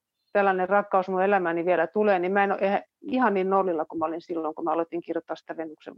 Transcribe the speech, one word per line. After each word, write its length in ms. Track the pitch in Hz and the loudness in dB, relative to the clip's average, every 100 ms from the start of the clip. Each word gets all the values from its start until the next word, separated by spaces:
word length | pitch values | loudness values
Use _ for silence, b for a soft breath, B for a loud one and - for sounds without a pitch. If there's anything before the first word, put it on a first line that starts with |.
| _ _ _ | _ _ _
tällainen 360 | 202 196 185 185 | 0 2 2 2
rakkaus 400 | 202 202 196 185 | 0 2 0 0
mun 140 | 185 | 0
elämääni 420 | 196 202 170 170 170 | 2 2 0 -2 0
vielä 220 | 170 170 | 2 0
tulee, 320 | 214 214 185 | 0 2 2
niin 120 | 180 | 2
mä 120 | 202 | 2
en 80 | 202 | 2
ole 320 | 190 196 202 - _ | 0 0 -2 -4 _
ihan 320 | - 254 240 | -4 0 2
niin 160 | 202 190 | 2 2
nollilla 360 | 196 185 160 160 | 2 2 0 -4
kuin 140 | 165 | -4
mä 60 | 160 | -4
olin 160 | 165 | -4
silloin, 340 | - 165 156 156 | -8 -6 -6 -4
kun 80 | 165 | -2
mä 60 | |
aloitin 300 | 160 165 170 | -2 -2 -6
kirjoittaa 340 | 165 165 - 160 | -6 -8 -8 -12
sitä 220 | - 160 | -12 -12
Venuksen 360 | 160 151 - | -12 -14 -18